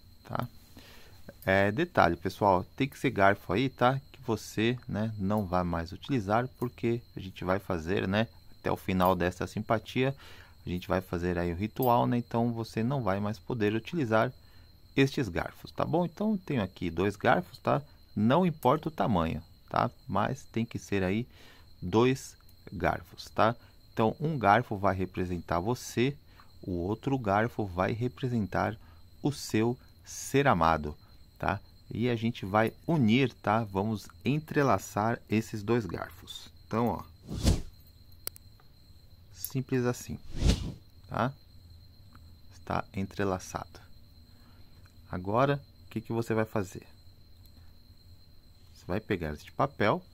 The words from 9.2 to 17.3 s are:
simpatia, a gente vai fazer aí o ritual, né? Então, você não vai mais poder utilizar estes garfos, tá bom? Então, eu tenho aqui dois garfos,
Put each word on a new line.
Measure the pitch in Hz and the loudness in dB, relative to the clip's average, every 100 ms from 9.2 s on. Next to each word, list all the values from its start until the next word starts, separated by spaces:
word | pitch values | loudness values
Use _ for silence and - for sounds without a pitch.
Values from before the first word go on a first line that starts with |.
| 87 - 92 | 0 -2 -6
simpatia, | 104 - 110 - 123 131 139 - - - - 85 | -6 -2 -2 -2 -2 -2 -2 -14 -20 -20 -16 -8
a | |
gente | 90 82 | -6 -2
vai | 87 | -2
fazer | - 87 90 87 | -2 -2 -2 0
aí | 87 | -2
o | 85 | -2
ritual, | 107 - 127 120 123 | -4 0 2 2 2
né? | 123 | 0
Então, | - 117 120 | -2 -2 -2
você | 117 113 113 | -2 -6 -4
não | 117 143 | -2 -2
vai | 104 98 | -2 -2
mais | 104 110 | -2 -6
poder | - 123 104 | -6 0 0
utilizar | 113 - 170 120 110 123 - - - - - - - | 0 -4 -4 2 2 2 -2 -20 -20 -20 -20 -4 2
estes | 135 - 107 | 2 2 -2
garfos, | 85 - - - | -4 -6 -10 -12
tá | - 127 | -4 0
bom? | 160 | 0
Então, | 170 - 214 | -2 -2 -2
eu | 208 | -2
tenho | - 135 | -2 -2
aqui | 98 - 87 | -2 -4 -4
dois | 85 101 - | 0 -2 0
garfos, | 113 | 2